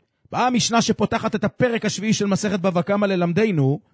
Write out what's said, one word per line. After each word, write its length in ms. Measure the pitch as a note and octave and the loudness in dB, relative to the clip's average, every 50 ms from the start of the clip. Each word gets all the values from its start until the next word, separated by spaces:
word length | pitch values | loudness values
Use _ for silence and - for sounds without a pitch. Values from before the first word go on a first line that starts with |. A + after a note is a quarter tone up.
| _ _ _ _ _ _ | _ _ _ _ _ _
באה 140 | - E3+ A#3 | -2 -2 0
המשנה 360 | B3+ B3 A3+ - - A3+ A#3 | 2 2 0 0 2 2 2
שפותחת 520 | - - G#3+ - G#3+ - A#3 A3+ - A3 - | 2 2 0 0 -2 -2 -2 -2 -2 -4 -2
את 100 | G#3 - | -2 -4
הפרק 400 | G3+ - - B3+ B3 A#3 G#3+ - | -4 0 0 0 0 0 -2 -4
השביעי 280 | G#3 - - G3 A3 | -4 -4 -2 0 0
של 140 | F#3+ - G#3 | 0 0 0
מסכת 340 | G3+ F#3+ - - G#3 F#3 F3+ | 0 0 0 -2 -2 -2 -2
בבא 220 | E3+ F#3+ E3+ F3 | -2 0 0 0
קמא 240 | E3 - G3+ G3+ G#3 | 0 0 0 0 0
ללמדנו, 760 | G3 F#3+ F3 F3 E3+ E3+ G3 A3+ A3+ F#3 D3+ C3+ C3 C#3+ - - _ | 0 0 0 0 0 2 2 0 2 2 2 2 2 0 -2 -6 _